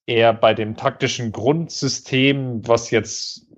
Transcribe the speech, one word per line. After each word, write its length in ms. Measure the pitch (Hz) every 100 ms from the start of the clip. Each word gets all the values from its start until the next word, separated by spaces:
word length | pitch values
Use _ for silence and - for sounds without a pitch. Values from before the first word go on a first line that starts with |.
| -
eher 240 | 117 117
bei 220 | 110 113
dem 220 | 107 110 110
taktischen 560 | 135 - 131 - 117
Grundsystem, 1300 | 104 110 160 165 - 139 131 - 131 135 139 127 117 107
was 240 | 117 -
jetzt 560 | 117 104 - - - _